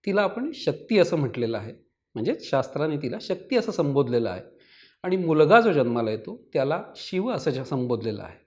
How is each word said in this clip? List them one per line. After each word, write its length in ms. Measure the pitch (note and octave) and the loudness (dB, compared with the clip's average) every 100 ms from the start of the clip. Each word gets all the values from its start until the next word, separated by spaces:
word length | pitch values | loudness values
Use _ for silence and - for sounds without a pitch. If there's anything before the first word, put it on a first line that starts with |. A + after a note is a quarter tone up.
| - | 2
तिला 160 | G3 | 2
आपण 300 | G3 A#3 C#4+ | 2 -2 -6
शक्ती 460 | - - - - G#3+ | -4 -4 -4 2 4
असं 180 | F3 D#3+ | 4 2
म्हटलेलं 400 | C3 A2+ A2+ A2 | 0 -2 -2 -4
आहे, 160 | G#2 - _ _ _ - | -8 -14 _ _ _ -4
म्हणजेच 340 | B2 D4+ - | -4 -4 0
शास्त्राने 480 | C3+ C3 - D#3 D3 | 0 0 -4 -2 -2
तिला 200 | D3 A3 | -6 -8
शक्ती 360 | - F3+ - B3 | -6 -8 0 -2
असं 140 | A3 | 0
संबोधलेलं 580 | - D3 C#3 B2 A#2+ A2 | -2 2 2 2 0 0
आहे 120 | F2+ - _ _ - - _ | -6 -12 _ _ -20 -20 _
आणि 140 | F3+ F#3+ | -4 -2
मुलगा 420 | E3+ D3+ D3+ A3+ | 2 4 8 8
जो 100 | A3+ | 6
जन्माला 400 | D3+ A#2+ A#2+ A2+ | 2 2 0 -2
येतो 240 | A2 - A3+ _ | -4 -8 -16 _
त्याला 280 | D3 C3+ E3+ G#3 - | -2 0 -2 -6 -16
शिव 340 | - F#3 A3+ | -6 -4 -2
असं 200 | G3 D#3+ | -2 -2
जे 120 | C3 C3 | -4 -4
संबोधलेलं 580 | C3+ B2 A#2 A2 G2+ | -4 -2 -2 -4 -8
आहे. 140 | F2+ - | -12 -18